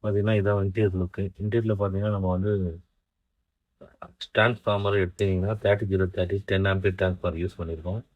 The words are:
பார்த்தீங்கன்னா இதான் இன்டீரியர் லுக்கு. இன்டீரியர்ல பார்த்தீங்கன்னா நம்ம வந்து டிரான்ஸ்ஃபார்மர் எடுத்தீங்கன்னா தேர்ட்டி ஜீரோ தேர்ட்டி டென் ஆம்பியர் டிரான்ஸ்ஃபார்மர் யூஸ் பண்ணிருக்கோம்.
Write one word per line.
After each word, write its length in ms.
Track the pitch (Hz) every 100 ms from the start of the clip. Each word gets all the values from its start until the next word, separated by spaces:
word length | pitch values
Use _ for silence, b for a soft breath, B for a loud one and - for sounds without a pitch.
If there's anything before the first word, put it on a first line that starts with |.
பார்த்தீங்கன்னா 320 | 107 101 104 110
இதான் 260 | 98 101 98
இன்டீரியர் 300 | 95 107 92
லுக்கு. 240 | 90 - 98 -
இன்டீரியர்ல 320 | 107 117 110 104
பார்த்தீங்கன்னா 360 | 101 95 104 101
நம்ம 140 | 92 90
வந்து 160 | 101 101 90 82 _ _ _ _ _ _ _ _ _ _ - _ - _ - -
டிரான்ஸ்ஃபார்மர் 600 | 110 117 - 101 101 101
எடுத்தீங்கன்னா 540 | 90 - 98 92 98 107
தேர்ட்டி 220 | 101 101 104
ஜீரோ 160 | 95 92
தேர்ட்டி 240 | 95 90 101 -
டென் 180 | 95 98
ஆம்பியர் 260 | 95 98 92
டிரான்ஸ்ஃபார்மர் 420 | 92 90 90 80
யூஸ் 160 | 90 -
பண்ணிருக்கோம். 400 | 82 82 85 107 -